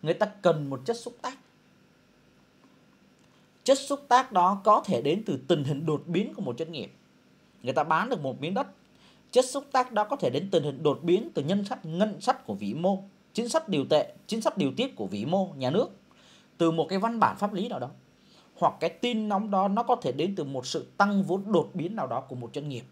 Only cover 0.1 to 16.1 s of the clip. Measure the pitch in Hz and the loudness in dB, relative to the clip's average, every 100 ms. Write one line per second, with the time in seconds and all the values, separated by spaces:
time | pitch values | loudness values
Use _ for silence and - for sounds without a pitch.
0.1 | 180 208 - 180 156 143 135 131 233 - | 0 -2 0 2 2 -2 -6 -6 -6 -6
1.1 | - - 277 _ _ _ _ _ _ _ | -10 -12 -12 _ _ _ _ _ _ _
2.1 | _ _ _ _ _ _ _ _ _ _ | _ _ _ _ _ _ _ _ _ _
3.1 | _ _ _ _ _ - 269 - 285 - | _ _ _ _ _ 2 2 2 -6 4
4.1 | 247 254 196 180 196 214 214 - 135 139 | 4 4 4 4 4 6 4 4 0 2
5.1 | 180 220 127 - 160 139 147 165 151 - | 0 -2 -6 0 0 2 -2 -2 -2 -2
6.1 | 170 226 320 160 120 160 165 98 - _ | -2 -2 -6 -8 -6 -8 -8 -12 -14 _
7.1 | _ _ _ _ _ 120 135 151 151 220 | _ _ _ _ _ -4 -2 2 2 2
8.1 | 226 135 127 147 196 285 - _ _ - | -2 -4 -6 -4 -4 -4 -8 _ _ -20
9.1 | _ _ 240 254 285 277 269 247 220 208 | _ _ 2 2 0 -2 0 0 0 0
10.1 | 190 147 123 196 170 147 135 151 127 165 | 0 0 -2 0 0 0 0 0 0 2
11.1 | 180 330 - 143 202 196 254 160 165 214 | 2 2 -4 -2 -2 -2 -8 -8 -2 -2
12.1 | 165 - - - 98 104 123 175 190 - | 0 -2 -2 -2 -8 -6 0 0 0 -6
13.1 | _ _ - 233 320 320 160 120 147 - | _ _ -6 0 -2 0 -2 4 4 2
14.1 | - - 226 220 202 143 123 262 - 98 | -6 -8 -2 -2 0 -2 0 -4 -4 -8
15.1 | 101 113 190 185 147 127 165 302 - _ | -6 -2 0 -2 -4 -2 0 -2 -6 _